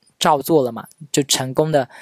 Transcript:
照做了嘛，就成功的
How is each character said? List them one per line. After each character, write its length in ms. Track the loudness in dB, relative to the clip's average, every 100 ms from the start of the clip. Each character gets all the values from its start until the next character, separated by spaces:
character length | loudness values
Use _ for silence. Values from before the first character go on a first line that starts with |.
| _ -2
照 200 | 0 0
做 220 | 2 2
了 100 | 2
嘛， 140 | -4 -14 -20 -6
就 120 | -2
成 280 | 0 -2 -2 -2
功 160 | 0
的 180 | 0 -2 -8